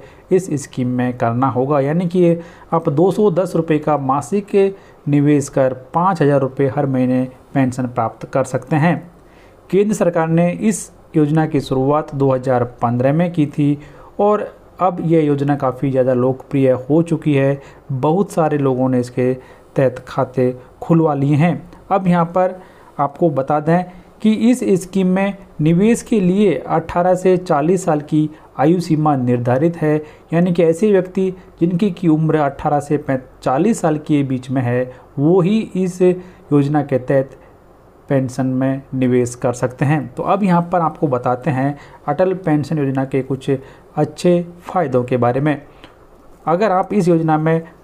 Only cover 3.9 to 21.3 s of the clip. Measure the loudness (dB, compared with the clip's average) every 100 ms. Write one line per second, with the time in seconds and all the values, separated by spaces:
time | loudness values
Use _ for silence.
3.9 | -2 0 -4 -2 -4 0 2 2 -2 -16
4.9 | -10 0 2 4 2 2 0 0 -2 -6
5.9 | 0 0 2 2 2 0 0 -2 0 -2
6.9 | 0 0 0 -2 -8 -6 0 0 0 -4
7.9 | -2 -4 -6 -6 -4 -2 -4 -2 0 0
8.9 | 0 -6 -20 -20 -20 -20 -20 -4 0 0
9.9 | 2 0 0 0 2 2 0 -2 -2 -8
10.9 | -18 -4 0 2 2 0 -2 -2 -2 0
11.9 | 0 -2 -2 0 0 0 0 -2 -2 -2
12.9 | 0 2 2 0 0 -2 0 0 -2 -6
13.9 | -20 -20 -2 0 0 -2 -12 -20 -2 -2
14.9 | 0 0 2 2 0 0 0 -2 -2 -2
15.9 | 0 2 2 0 -2 -4 0 2 2 2
16.9 | 0 2 -2 0 2 2 -2 -8 -20 -8
17.9 | -2 0 0 0 0 0 2 0 0 0
18.9 | 0 -2 -2 -2 -2 -8 -20 -8 0 0
19.9 | -2 -10 -6 -4 0 -2 -2 -14 -18 0
20.9 | 2 2 0 0